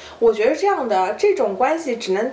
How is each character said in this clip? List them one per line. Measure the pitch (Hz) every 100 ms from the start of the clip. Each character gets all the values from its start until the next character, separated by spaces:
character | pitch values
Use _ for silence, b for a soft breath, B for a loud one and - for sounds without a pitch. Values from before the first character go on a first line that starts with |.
| B B
我 | 233
觉 | 214 226
得 |
这 | 311 403
样 | 370 247
的， | 190 185 214
这 | 415
种 | 381 214 185
关 | 262 330
系 | 302 226
只 | 190
能 | 190 240